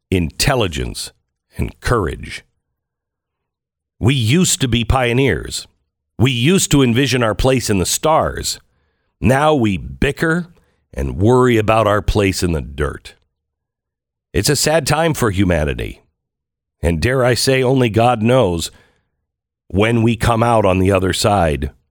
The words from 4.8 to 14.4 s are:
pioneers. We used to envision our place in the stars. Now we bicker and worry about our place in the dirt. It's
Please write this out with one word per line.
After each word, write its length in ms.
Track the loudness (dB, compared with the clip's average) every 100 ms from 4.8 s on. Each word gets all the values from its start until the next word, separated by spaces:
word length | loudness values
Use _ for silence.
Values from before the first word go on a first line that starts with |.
pioneers. 840 | 0 0 2 0 0 -2 -6 -12 -14 _ _ _ _ -2
We 120 | 0
used 400 | 2 2 2 2
to 100 | 2
envision 420 | 4 2 0 0
our 120 | 0 0
place 340 | 0 0 0
in 80 | -2
the 80 | 0
stars. 760 | -2 0 0 0 -4 -10 -10 _ _ _ _ _ -4
Now 320 | 0 2 2
we 240 | 2 0 -2
bicker 760 | -8 -4 -4 -2 -2 -2 -6 _ _ _ _
and 240 | -8 -6 0
worry 400 | 2 4 4 2
about 300 | 2 2 2
our 140 | 0
place 420 | 0 0 0 0
in 80 | -2
the 100 | -4
dirt. 540 | -6 -6 -6 -6 -18 -20 _ _ _ _ _ _ _ _ _ _ _
It's 160 | -4